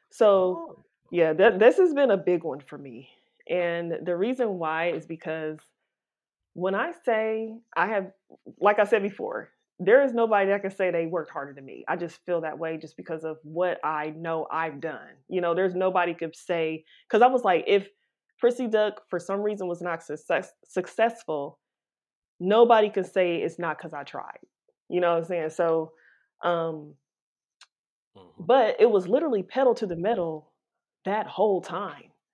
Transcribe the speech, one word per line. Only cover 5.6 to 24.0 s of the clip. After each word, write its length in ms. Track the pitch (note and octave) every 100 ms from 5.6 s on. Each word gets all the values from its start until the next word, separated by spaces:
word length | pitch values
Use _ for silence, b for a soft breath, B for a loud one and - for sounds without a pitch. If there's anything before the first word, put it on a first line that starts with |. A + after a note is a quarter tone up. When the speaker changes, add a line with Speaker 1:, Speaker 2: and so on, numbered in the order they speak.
| _ _ _ _ _ _ _ _ _
Speaker 1:
when 200 | - F3+
I 180 | G3 D4+ E4+
say 520 | - A3 A3 A3 A3 A3+ _ -
I 120 | F3+
have, 240 | G#3+ F#3+ - _ - - -
like 180 | G#3 G#3
I 60 |
said 180 | G#3 A3
before, 480 | G3+ - - A2 - _ _ -
there 220 | F3+ B3
is 100 | C#4
nobody 360 | A#3 A3+ G#3 G3
that 120 | G3+
can 80 | G3
say 200 | F#3+ F#3
they 160 | F3 E3
worked 240 | E3+ D#3
harder 240 | D#3+ C#3+
than 100 | C#3 C3+
me. 180 | B1+ -
I 80 | E3+
just 280 | E3+ - -
feel 140 | E3+
that 160 | D#3+ C#3+
way 200 | D#3+ D#3+
just 180 | D#3 -
because 280 | - D#3+
of 140 | D#3+ D#3
what 380 | D3+ D#3+ F3+ -
I 260 | D3+ D#3 D3+
know 360 | D#3 E3 D#3+ -
I've 300 | D#3+ D#3+ C#3+
done. 300 | D#3+ C3 - - -
You 120 | F#3
know, 120 | F3
there's 200 | E3+ F#3
nobody 400 | F3+ F#3 F3+ F3
could 220 | E3 E3 -
say, 480 | - E3+ D#3+ D#3+ _ b b
'cause 140 | G#3+
I 60 | B3
was 160 | C4
like, 200 | A3+ E3+ -
if 240 | G3+ G3 _ _ _ _ _
Prissy 300 | A#3 A#3+ B3
Duck, 400 | G#3+ G#3+ G#3 -
for 80 | F3+
some 240 | E3+ G3
reason, 260 | G#3 G#3 F#3
was 140 | E3+
not 200 | F3 E3
success-, 520 | - D3+ - D#3 - _
successful, 960 | _ - F3+ - A#3 A#3 - D3+ C#3+ - _ _ _ _ _ _ _ -
nobody 500 | F3+ G#3+ A#3+ A3+ G#3+
can 140 | G3+
say 320 | F3+ G3 F3+ E3+
it's 160 | D#3+ E3
not 200 | E3 D#3
'cause 160 | E3
I 100 | D3+